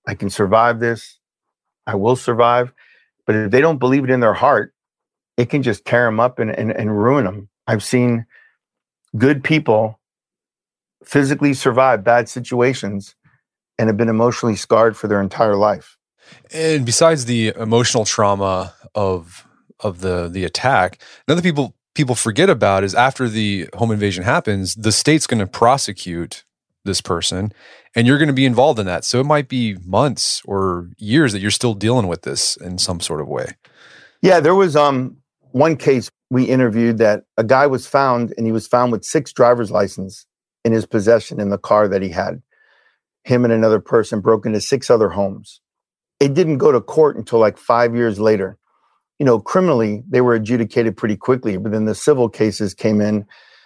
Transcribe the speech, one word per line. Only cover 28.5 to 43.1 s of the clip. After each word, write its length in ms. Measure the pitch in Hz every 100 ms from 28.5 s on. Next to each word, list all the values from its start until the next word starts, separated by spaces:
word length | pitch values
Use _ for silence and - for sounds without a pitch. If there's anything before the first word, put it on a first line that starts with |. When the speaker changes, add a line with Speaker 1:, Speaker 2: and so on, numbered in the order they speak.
| 117 143 120
Speaker 2:
in 60 | 95
that. 200 | 85 -
So 140 | 120
it 60 | 143
might 220 | 151 135
be 300 | 127 113 92 90
months 560 | 98 143 113 - - -
or 440 | 98 95 87 87 -
years 360 | 104 131 143
that 60 | 101
you're 120 | 101
still 220 | - 123
dealing 340 | 104 107 127 95
with 160 | 82
this 340 | - 69 - -
in 200 | 87 90
some 220 | - 87
sort 220 | - 78
of 60 | 71
way. 280 | 69 - - _ _ - - - _
Speaker 1:
Yeah, 180 | 185 175
there 160 | 151 190
was, 200 | 190 147
um, 420 | 147 135 131 - _ _ _
one 260 | 127 156 156
case 320 | - 135 107 _ -
we 160 | 127 117
interviewed 520 | 131 123 110 117 113
that 280 | 107 104 - -
a 60 |
guy 240 | 113 131 143
was 180 | 127 -
found, 480 | 143 135 120 117 -
and 80 | 113
he 40 |
was 140 | 113 -
found 260 | 123 123
with 140 | 110 -
six 260 | 160 135
driver's 380 | - 120 120 107
license 560 | 107 98 - 95 - _ _ _ _ 117
in 60 |
his 140 | 113 104
possession 540 | 110 101 113 - -
in 100 | 101
the 100 | 101
car 280 | - 107 104
that 140 | 95
he 80 | 95
had. 320 | 85 95 85 - _ _ _ _ _ _